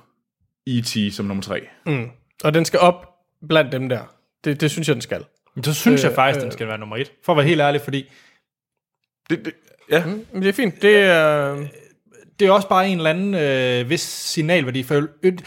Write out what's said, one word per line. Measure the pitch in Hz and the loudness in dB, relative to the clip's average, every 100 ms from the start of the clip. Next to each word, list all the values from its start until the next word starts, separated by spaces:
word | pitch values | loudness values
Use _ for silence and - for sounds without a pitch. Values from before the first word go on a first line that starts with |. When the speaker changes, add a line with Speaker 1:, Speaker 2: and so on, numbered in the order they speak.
| _ _ _ _ _ _ - | _ _ _ _ _ _ -6
Speaker 1:
E | 120 | -4
T | 117 113 101 | -4 -4 -4
som | 95 101 | -4 -6
nummer | 98 | -6
tre. | 95 90 - _ 170 | -8 -8 -10 _ -6
Speaker 2:
Mm. | 139 117 - _ - | -6 -6 -14 _ -6
Og | 156 | -2
den | 160 165 | 0 0
skal | 175 | 4
op | 175 175 - _ _ _ 156 | 4 2 -4 _ _ _ 0
blandt | 160 135 | 2 2
dem | 131 131 | -2 -4
der. | 120 - _ _ _ | -6 -8 _ _ _
Det, | 156 143 | -6 -2
det | 156 | -2
synes | 170 151 | -2 -2
jeg, | 120 | -2
den | |
skal. | - 87 - _ _ - | -4 -10 -10 _ _ -8
Speaker 3:
Men | |
så | 131 | -6
synes | 151 233 226 | 0 2 4
Speaker 2:
Øh, | 156 | 2
Speaker 3:
jeg | - | 2
faktisk, | 135 139 | 2 0
Speaker 2:
øh. | |
Speaker 3:
den | 120 | -4
skal | - 113 | -8 -8
være | 110 | -10
nummer | 107 110 | -10 -10
et. | 135 _ - | -10 _ 0
For | |
at | 156 | 2
være | 143 | 4
helt | 165 | 4
ærlig, | 143 143 | 2 0
fordi | 143 135 135 _ _ _ _ _ _ _ _ _ _ _ - | -4 -8 -8 _ _ _ _ _ _ _ _ _ _ _ -8
Speaker 1:
Det, | 160 120 | -6 -6
det, | - _ _ - | -14 _ _ -2
ja. | 151 170 | -2 0
Speaker 2:
Mm, | 214 226 | -8 -10
men | 190 | -4
det | 190 | -2
er | |
fint. | 196 226 - | 0 -2 2
Det | 202 208 | 4 6
er | 196 170 156 147 143 143 147 - - _ _ _ _ - | 6 4 4 2 -2 -4 -10 -16 -20 _ _ _ _ 0
Speaker 3:
det | 196 | 4
er | |
også | 202 196 | 4 4
bare | 185 190 | 2 2
en | 180 | 0
eller | 160 | 0
anden, | 165 202 190 | 0 -2 0
øh, | 143 131 127 123 123 | 0 0 0 0 -2
vis | 165 | -4
signalværdi. | - - - - 151 180 127 127 | -4 -10 -8 -4 0 0 0 -4
For | 123 | -2
jeg | 147 | 0
vil | 151 - | -2 -2
øn-, | 185 180 | -2 -2